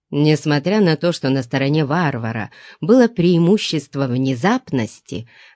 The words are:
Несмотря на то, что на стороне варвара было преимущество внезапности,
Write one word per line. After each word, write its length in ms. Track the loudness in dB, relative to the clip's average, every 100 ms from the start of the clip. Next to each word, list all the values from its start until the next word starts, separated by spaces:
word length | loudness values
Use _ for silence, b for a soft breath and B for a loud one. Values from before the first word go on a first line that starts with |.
| -8
Несмотря 720 | 0 2 2 0 -2 0 2
на 140 | 2 2
то, 160 | -2
что 180 | -2 -2
на 140 | -2
стороне 420 | -2 -2 0 0 0
варвара 640 | 0 -2 -4 -6 -8 -10 B B B
было 260 | 2 4 4
преимущество 1000 | 2 2 4 4 2 0 -6 -6 -6 -4
внезапности, 1200 | -2 -2 -2 -2 -2 -2 -4 -4 -8 -14 -14 -14 b b